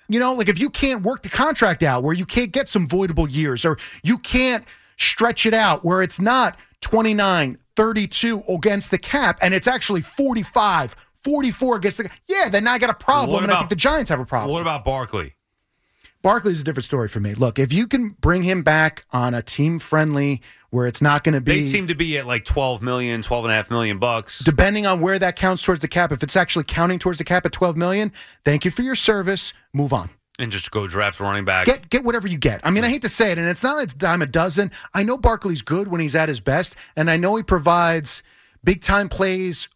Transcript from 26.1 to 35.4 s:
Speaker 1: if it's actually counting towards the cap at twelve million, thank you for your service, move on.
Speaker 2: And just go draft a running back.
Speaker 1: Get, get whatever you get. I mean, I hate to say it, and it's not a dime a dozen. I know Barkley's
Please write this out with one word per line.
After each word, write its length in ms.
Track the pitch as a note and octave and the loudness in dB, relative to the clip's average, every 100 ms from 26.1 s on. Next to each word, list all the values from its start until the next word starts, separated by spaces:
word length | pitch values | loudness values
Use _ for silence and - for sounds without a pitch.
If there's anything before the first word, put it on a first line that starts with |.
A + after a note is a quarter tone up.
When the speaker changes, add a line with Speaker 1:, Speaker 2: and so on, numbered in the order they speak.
Speaker 1:
if 100 | D3 | -2
it's 140 | D3 F#3+ | 0 0
actually 280 | F3 - | 0 -2
counting 340 | D3+ - E3+ F3+ | -4 0 0 0
towards 200 | F#3 E3 | -2 -4
the 60 | |
cap 220 | D#3+ F3+ F3 | -2 0 -2
at 60 | |
twelve 240 | - F#3 D#3+ | 0 0 0
million, 360 | F3 F#3+ G#3+ - - - | -2 0 -2 -6 -18 -4
thank 200 | - D3 F#3 | 0 0 0
you 40 | |
for 120 | F3 | -2
your 120 | B3+ | -2
service, 600 | B3+ - G#3 F#3 G3 - - _ | 0 0 0 0 -4 -6 -12 _
move 200 | C#3 C#3+ | -4 0
on. 160 | A#2+ F2+ - _ - | -2 -4 -12 _ -10
Speaker 2:
And 140 | B2 | -6
just 180 | G2+ - | -6 -6
go 160 | G#2+ G2 | -6 -4
draft 340 | F2 G2+ - | -2 -2 -2
a 20 | |
running 220 | G2+ G2+ G2 | -4 -2 0
back. 200 | F#2 F#2 | 2 2
Speaker 1:
Get, 220 | C4 - | 2 0
get 140 | B3 | -2
whatever 240 | A#3+ A#3 G3 | 0 -2 -2
you 100 | E3 | -2
get. 220 | - - | -2 0
I 60 | D#3 | 0
mean, 140 | G3 | 2
I 40 | A#3 | 2
hate 120 | C4+ | 0
to 60 | - | -2
say 240 | - A3 | 0 0
it, 60 | E3+ | 0
and 100 | E3+ | -2
it's 140 | F3 | -2
not 200 | B3+ D4+ | -2 -2
a 40 | A#3+ C#3 | -4 -2
dime 240 | F3+ F3 | 0 0
a 40 | D3 | 0
dozen. 440 | D#3+ F3+ D#3+ G3+ - - | 0 0 0 -4 -6 -8
I 80 | F#3+ | -2
know 140 | G#3 C4+ | -2 2
Barkley's 440 | A#3 A3+ | 2 2